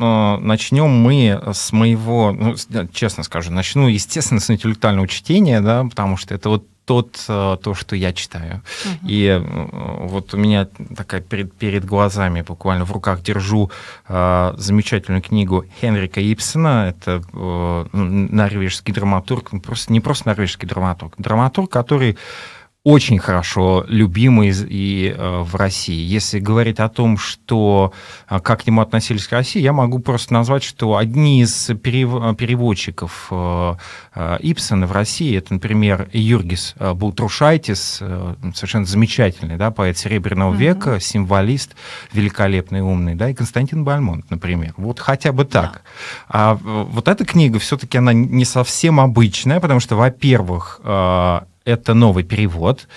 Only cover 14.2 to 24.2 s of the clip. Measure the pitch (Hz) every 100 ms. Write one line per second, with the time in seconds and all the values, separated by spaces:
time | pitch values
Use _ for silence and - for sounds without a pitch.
14.2 | 90 90 90 - 98 104 107 107 90 92
15.2 | 87 107 98 92 87 - 120 104 92 -
16.2 | 104 110 - 156 160 123 95 87 - 90
17.2 | 87 - 90 87 87 85 85 98 92 101
18.2 | 98 107 101 101 95 - - 101 101 95
19.2 | - 127 - 101 - 117 - 113 120 143
20.2 | - 104 95 - 92 - 92 87 82 -
21.2 | 101 110 127 160 185 123 120 147 127 98
22.2 | - - - - - _ 143 147 - 104
23.2 | - 92 87 - 92 92 - 110 107 87